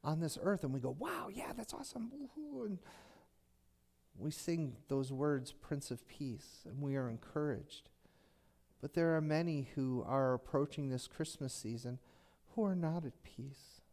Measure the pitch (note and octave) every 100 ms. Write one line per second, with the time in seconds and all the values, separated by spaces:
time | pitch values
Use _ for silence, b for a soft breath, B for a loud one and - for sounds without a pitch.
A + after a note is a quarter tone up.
0 | C#3+ D#3 E3 - F#3 G3+ C#3+ C3+ B2+ C3+
1 | D4 F4+ - G3+ - - A3 - C4+ B3+
2 | A3+ C#4 C#4 - D4+ C#4 A3+ F#3 B B
3 | B B B _ _ _ _ _ _ _
4 | _ - B2 D3+ - E3+ D3+ A2+ - C#3
5 | C3 C3+ D3 C#3+ B2+ - - D3 - A#2+
6 | - - C#3 A#2 - - - C3+ C#3+ C3+
7 | B2+ A#2 - - D3+ A2+ - - - _
8 | b b b b b b b _ C#3+ -
9 | E3 D#3+ D#3 D3+ E3+ D3+ C3 - C3 B2+
10 | - C3+ C3 B2+ - C#3 D3 - C#3 B2+
11 | - - D#3 - C3+ - G#2+ A#2 B2 B2+
12 | b b b b - - G#3 F#3 E3 E3+
13 | D3 - - - C#3 C#3 - - -